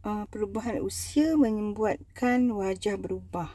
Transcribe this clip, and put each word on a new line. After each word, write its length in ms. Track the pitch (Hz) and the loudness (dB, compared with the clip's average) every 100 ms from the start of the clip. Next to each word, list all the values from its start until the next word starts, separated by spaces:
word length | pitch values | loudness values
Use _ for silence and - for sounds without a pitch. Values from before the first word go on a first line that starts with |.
| 208 | -6
uh, 180 | 208 208 | -6 -8
perubahan 480 | 214 208 214 240 208 | -4 -4 -2 -4 -2
usia 560 | 190 - - 294 311 | -4 -4 0 2 4
membuatkan 1200 | 311 233 214 208 208 214 - - - 247 247 247 | 6 4 4 -2 0 0 0 -8 -2 2 4 2
wajah 400 | 208 190 185 208 | 2 -2 -2 -2
berubah. 560 | 196 190 185 180 175 160 | -4 -4 -8 -6 -6 -6